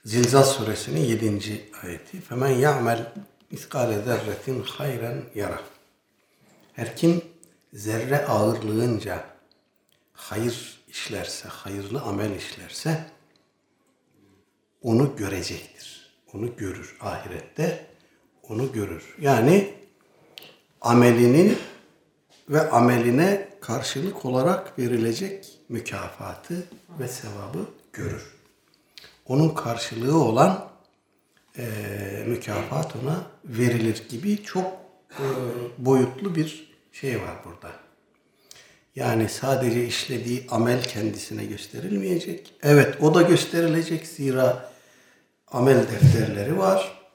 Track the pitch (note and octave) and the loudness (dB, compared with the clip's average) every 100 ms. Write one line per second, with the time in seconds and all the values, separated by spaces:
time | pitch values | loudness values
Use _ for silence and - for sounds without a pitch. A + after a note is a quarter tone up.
0 | G#2+ A#2 A#2+ C3+ C3+ C3+ G#2+ G2+ - D3+ | -4 0 4 6 6 4 -2 -4 -4 -2
1 | C3+ A2 A2 G2+ G#2 G#2 - - F2+ E2 | 0 0 0 -2 -4 -10 -12 -16 -14 -14
2 | - F#3 - A#2+ C3+ B2 C#3+ C3+ A#2 A#2 | -14 -18 -8 -2 0 4 4 2 0 -2
3 | - - - _ _ C#3+ - D3 A#2+ G#2 | -4 -14 -20 _ _ -16 -8 -4 -2 -2
4 | A#2 A2+ G#2+ F#2+ - C3 - - C#3 A#2+ | -2 -4 -4 -8 -6 -8 -8 -8 -6 -6
5 | A#2 C3+ - G#2+ F#2 D2 - - _ _ | -6 -8 -10 -8 -8 -8 -12 -20 _ _
6 | _ _ _ _ _ _ _ - A2 - | _ _ _ _ _ _ _ -12 -10 0
7 | E3+ F3 - _ _ _ _ G#2 G#2+ A2+ | 2 2 -2 _ _ _ _ -12 -6 -4
8 | B2+ C#3+ - G#2+ G#2+ A2 G#2+ A2 A#2+ A2 | 0 -2 0 2 2 0 -2 0 0 -2
9 | G2 F2 - - _ _ _ _ _ _ | -4 -10 -12 -20 _ _ _ _ _ _
10 | _ - - G#2 A#2+ A#2 - - _ - | _ -20 -10 -4 -4 -6 -12 -20 _ -12
11 | - G2+ F2+ - - - - G2 G2 G2+ | -10 -8 -8 -10 -14 -16 -12 -10 -8 -8
12 | G#2+ G2+ G#2 F#2 - - F2 - D#3+ D#3 | -6 -4 -4 -6 -12 -16 -16 -8 -4 -4
13 | - - _ _ _ _ _ _ _ _ | -6 -20 _ _ _ _ _ _ _ _
14 | _ _ _ _ _ _ _ _ B2 A2+ | _ _ _ _ _ _ _ _ 2 4
15 | C#3+ - G2 F#2+ E2 E2+ - - - - | 2 0 -6 -6 -6 -10 -14 -20 -20 -20
16 | - _ _ G2+ A#2+ A#2+ G2 F2 F2+ - | -20 _ _ -10 -10 -8 -10 -10 -14 -12
17 | G#2+ F2 F#2 E2 - - E3 - - _ | -10 -8 -10 -14 -12 -4 -4 -4 -10 _
18 | _ _ _ _ - A2 C3 A2+ F#2+ D#2+ | _ _ _ _ -10 -4 -4 -4 -6 -8
19 | - - C#3+ B2 B2+ G3 G3 - - _ | -14 -2 2 6 8 6 4 -4 -20 _
20 | _ _ _ - - _ _ _ A#2 A#2+ | _ _ _ -20 -20 _ _ _ 4 8
21 | B2 A#2 A#2+ C#3 G3+ - - - _ _ | 8 8 6 8 6 4 -4 -18 _ _
22 | _ _ _ _ - D3 D#3 A#2 B2 A#2+ | _ _ _ _ -2 0 4 4 6 4
23 | A#2 B2+ F#3 G3+ - - - A#2+ A#2+ C3+ | 4 4 4 2 -4 -14 -8 -6 -4 -6
24 | F#3 - C3 B2+ D#3 G3 - - A#2+ A#2+ | -6 -6 -2 0 2 0 -4 -6 -2 0
25 | A2+ A2+ G3 - - - - A#2 - G2 | 0 -2 -6 -10 -16 -20 -12 -10 -8 -10
26 | F#2 - G2 F#2 - F3 - - - D#3+ | -10 -12 -14 -14 -10 -10 -10 -18 -18 -10
27 | B2 - A2 G2+ G2 D#3 G#3+ - _ - | -10 -10 -12 -12 -10 -10 -10 -14 _ -10
28 | - - - - _ _ _ _ _ - | -10 -10 -14 -20 _ _ _ _ _ -20
29 | - _ - C3 D#3+ D3+ A#2 A#2 - A2+ | -20 _ -2 4 4 2 -4 -4 -6 -4
30 | B2+ D#3+ A#2+ A2+ F3 F#3+ - - _ _ | 2 4 4 6 4 4 -6 -20 _ _
31 | _ _ _ _ _ - A#2+ G#2+ G2+ G2+ | _ _ _ _ _ -12 -10 -8 -8 -8
32 | G2 G#2+ A2 A#2 - G#2 G#2 C#3+ - - | -8 -6 -4 -4 -4 -6 -4 -4 -4 -4
33 | C3 F3 F3 - - A2+ B2 A#2 A2+ A2 | -4 -4 -6 -16 -8 0 2 2 0 -2
34 | - A#2 G3 G#3 - F#3 F#3 - - _ | -6 -6 -2 -2 -2 -4 -4 -6 -18 _
35 | _ - C3+ B2+ B2 A#2+ A#2+ - B2+ C3+ | _ -6 -4 -4 -4 -6 -10 -2 4 6
36 | B2+ - G3 D#3+ D#3 - - _ _ - | 4 0 -4 -2 -2 -6 -20 _ _ -10
37 | C#3 A2+ F#2 - F2 E2+ F2 - _ _ | -6 -6 -6 -12 -16 -18 -18 -20 _ _
38 | _ _ _ _ - - - _ _ - | _ _ _ _ -20 -20 -20 _ _ -6
39 | B2 A2+ G#2+ - C3 B2+ B2 A#2+ A#2+ - | 0 0 0 -2 0 0 2 0 -2 -4
40 | - B2 A#2 A#2 - A2+ A#2+ B2 - A2 | -4 -6 -4 -6 -2 0 2 2 -2 -4
41 | G#2+ G#2 - G#2+ G#2 G#2 - A#2 - - | -4 -4 -10 -10 -8 -10 -12 -10 -4 -2
42 | F#3+ E3+ - F2 - - D3 D3 C3 - | 0 -2 -4 -10 -14 -2 6 8 6 4
43 | D3+ E3+ F3 E3+ - E3+ E3 D#3+ E3 D#3+ | 4 6 6 4 2 0 2 0 -2 -4
44 | - - C3+ C3 B2 - - - _ _ | -8 -6 -2 2 2 2 -6 -20 _ _
45 | _ _ _ _ _ B2+ C3 B2 A2+ G#2+ | _ _ _ _ _ 2 6 6 4 6
46 | - A2+ G#2+ G2+ G#2 F3 F#3+ F#3+ - - | 6 6 2 -2 -2 0 2 2 0 -8
47 | - | -20